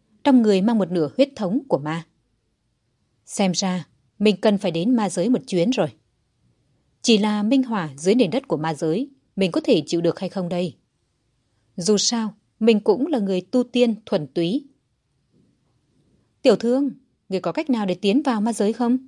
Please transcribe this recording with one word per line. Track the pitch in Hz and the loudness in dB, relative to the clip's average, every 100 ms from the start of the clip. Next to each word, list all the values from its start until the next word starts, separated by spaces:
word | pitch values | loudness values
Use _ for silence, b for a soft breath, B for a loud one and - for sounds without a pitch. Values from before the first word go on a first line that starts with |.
| _ _ | _ _
trong | 285 254 | 4 4
người | 220 190 | 6 4
mang | 208 233 | 2 0
một | 175 | 0
nửa | 175 147 - | 0 0 2
huyết | 269 - | 0 0
thống | 196 240 - | -4 -4 -2
của | 151 | -2
ma. | 147 165 - _ _ _ _ _ _ _ _ _ _ _ - | -2 -8 -10 _ _ _ _ _ _ _ _ _ _ _ -10
Xem | - 196 | -2 0
ra, | 165 190 185 - _ _ - | 0 -4 -4 -8 _ _ -2
mình | 208 196 | 0 2
cần | 220 202 | 2 2
phải | 185 | 0
đến | 165 208 240 | -2 0 0
ma | 196 | 0
giới | 175 202 | -2 0
một | 254 - | -2 0
chuyến | 180 185 | 0 0
rồi. | 254 156 - _ _ _ _ _ _ _ _ _ _ | 0 -2 -6 _ _ _ _ _ _ _ _ _ _
Chỉ | - 214 | 2 2
là | 208 208 | 2 0
minh | 208 269 | 0 0
hỏa | 240 214 156 135 | 0 -4 -6 -4
dưới | 175 240 | 0 2
nền | 185 | 2
đất | 247 - | -2 -4
của | 151 | -4
ma | 160 | -4
giới, | 156 160 180 277 _ _ - | -4 -4 -4 -6 _ _ -4
mình | 185 | -2
có | 302 | 0
thể | 311 185 143 | 2 2 0
chịu | 170 | -2
được | 170 - | -2 -2
hay | 185 | -6
không | 196 175 | -6 -4
đây? | 175 180 - _ _ _ _ _ _ _ _ _ - | -4 -6 -8 _ _ _ _ _ _ _ _ _ -6
Dù | 175 208 | 0 0
sao, | - 226 220 - _ - | 0 -4 -6 -10 _ -2
mình | 220 208 | 2 2
cũng | 214 226 330 | 2 0 0
là | 262 | -2
người | 196 185 | -2 -4
tu | 185 254 | -2 -2
tiên | 247 247 240 214 - | -2 0 0 -2 -4
thuần | 190 147 | -4 -4
túy. | - 170 262 - _ _ _ _ _ _ _ _ _ _ _ _ _ _ _ _ _ | -4 -2 -4 -8 _ _ _ _ _ _ _ _ _ _ _ _ _ _ _ _ _
"Tiểu | 262 196 | 2 4
thương, | 233 254 285 - _ _ - | 2 0 -2 -6 _ _ -8
người | 190 | -6
có | 180 | -4
cách | 285 311 | -4 -2
nào | 226 196 | -2 -2
để | - | -2
tiến | 202 247 | 0 2
vào | 294 220 | 0 -2
ma | 220 | -2
giới | 214 202 | 0 -2
không?" | 220 240 254 | 0 0 -2